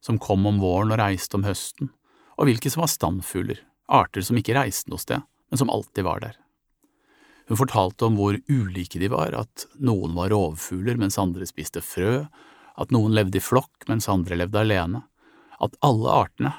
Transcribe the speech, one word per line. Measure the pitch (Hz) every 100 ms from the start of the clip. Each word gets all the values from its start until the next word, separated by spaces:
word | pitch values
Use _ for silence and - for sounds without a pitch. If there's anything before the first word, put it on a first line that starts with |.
som | - 113
kom | - 95 104
om | 104
våren | 95 95 110 110
og |
reiste | 101 92 - 101
om | 101
høsten, | 92 - - 139 _ _ _ _ -
og | 147
hvilke | 113 139
som | 160
var | 165
standfugler, | - 82 92 - 92 82 - - _ -
arter | 135 90 101 95
som | 120
ikke | 104 131
reiste | 120 - -
noe | -
sted, | - -
men | - _ - -
som | 127
alltid | 104 - - 87
var | -
der. | - - _ _ _ _ _ _ _ _ _ _ -
Hun | 113
fortalte | 131 110 92 - 113
om | 104
hvor | 101 104 -
ulike | 135 98 92 87 82
de | 98
var, | 123 - -
at | 117 - - -
noen | 131 101 80 87
var | 95
rovfugler | 104 82 78 - 90 110 123
mens | 101 101
andre | 92 90 92
spiste | - 80 85
frø, | - - 98 131 151 - - - - -
at | - 117
noen | 107 110
levde | 95 92
i |
flokk | - 127 - - -
mens | 113 104
andre | 95 85 87
levde | 87 104
alene, | 110 95 82 117 - _ _ _ - -
at | - -
alle | - 113 117 -
artene | - - 135